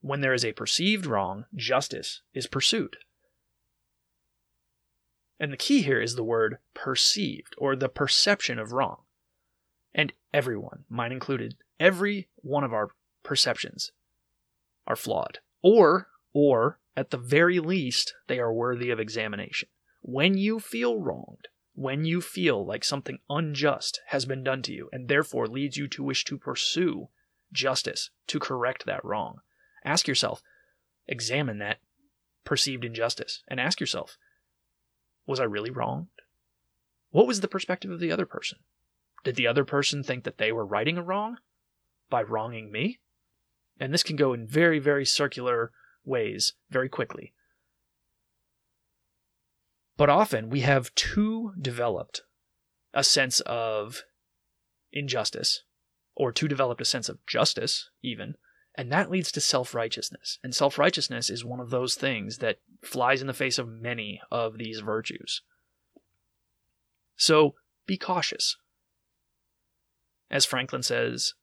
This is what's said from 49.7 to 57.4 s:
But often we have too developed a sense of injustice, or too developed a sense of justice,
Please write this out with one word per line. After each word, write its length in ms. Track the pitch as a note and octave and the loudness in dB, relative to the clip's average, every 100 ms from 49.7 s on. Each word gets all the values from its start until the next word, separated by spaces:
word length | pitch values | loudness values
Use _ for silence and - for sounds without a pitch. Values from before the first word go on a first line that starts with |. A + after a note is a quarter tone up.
| _ _ _ | _ _ _
But 140 | D3 | 6
often 400 | D3 C4+ A#2 A2 | 6 4 2 -2
we 120 | C3+ | 0
have 320 | C3 C#3 A#2+ - | 4 4 2 -2
too 580 | - - G#3+ A3+ A3+ F#3 | 0 2 0 0 -6 -6
developed 600 | C3+ A#2+ A#2+ F#2+ - - _ _ _ _ _ _ _ | -6 -2 -2 -2 -6 -12 _ _ _ _ _ _ _
a 100 | - | 0
sense 380 | C3+ - C3 - | 4 4 4 2
of 640 | - A#2 A2+ G#2+ G#2+ C3 - _ _ _ _ _ _ _ _ | -2 -2 0 -2 -4 -10 -16 _ _ _ _ _ _ _ _
injustice, 720 | - C#3+ B2 G#2+ - - - _ _ _ _ _ - | -8 -4 -2 -2 -2 -2 -2 _ _ _ _ _ -2
or 160 | C3+ | 0
too 160 | - D#3 | 2 0
developed 340 | C#3 A#2+ A#2+ | 2 0 0
a 40 | A#2+ | -2
sense 240 | C3 A2 | -2 -4
of 160 | - - | -10 -4
justice, 600 | A2+ | 2